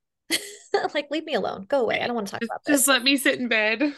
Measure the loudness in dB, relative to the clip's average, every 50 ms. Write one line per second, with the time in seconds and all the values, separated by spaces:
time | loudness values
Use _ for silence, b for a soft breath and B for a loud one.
0 | _ _ _ _ _ -6 -6 -6 -6 -8 -16 -18 -6 -4 -2 -2 -2 -2 -2 -4
1 | -4 -4 -4 -6 -4 -2 -2 -2 -2 -2 -4 -6 -4 -2 0 0 2 2 0 0
2 | -2 -2 -2 -4 -4 -6 -6 -6 -6 -6 -8 -6 0 2 2 4 4 4 4 4
3 | 4 4 2 4 4 2 0 0 0 0 0 2 2 2 2 2 0 0 -2